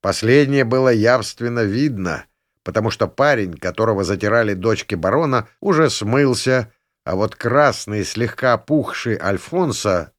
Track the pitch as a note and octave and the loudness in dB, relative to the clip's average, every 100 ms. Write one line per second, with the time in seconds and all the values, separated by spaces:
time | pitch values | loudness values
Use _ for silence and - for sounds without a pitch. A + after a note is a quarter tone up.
0 | G2 F#2+ A2 C3+ C#3 C#3 A#2+ B2+ C3 A#2 | -2 -2 4 4 4 2 2 2 4 4
1 | G#2+ B2 G#2+ - A#2+ A#2+ G#2+ G#2+ D3 A2+ | 4 2 0 -8 -6 -2 -2 0 -2 -2
2 | F2+ D2+ - _ _ _ - G2+ A2 - | -4 -6 -10 _ _ _ -6 -2 -2 -2
3 | G#2+ - C#3+ C3 F#2+ D#2 F2+ - A2 G2+ | -4 0 2 2 -2 -6 -8 -2 0 0
4 | F2+ G2+ G#2 A#2 A2 G2 G2+ A2 - F#2+ | 0 -2 0 2 0 0 0 -2 -2 -4
5 | F2 B2 D#3+ B2+ A2 _ - D#3+ D#3 - | 0 0 0 -2 -4 _ 0 2 2 0
6 | G#2 B2+ C#3+ A#2+ - B2+ A2 _ _ _ | 0 2 2 2 0 0 -2 _ _ _
7 | - F#2 G#2+ - A#2 C3+ D3 - - G#2+ | -6 -2 -2 -4 -2 2 2 2 -6 -6
8 | F#2 G#2+ A2+ - C3 A#2+ - D3+ - - | -4 -4 -6 -2 0 0 0 -2 -2 -6
9 | B2 G#2+ F2 G2 - E3+ F3 G#2 G#2+ F2+ | -4 -4 -2 -4 -4 -2 -2 0 0 -2
10 | D#2+ | -2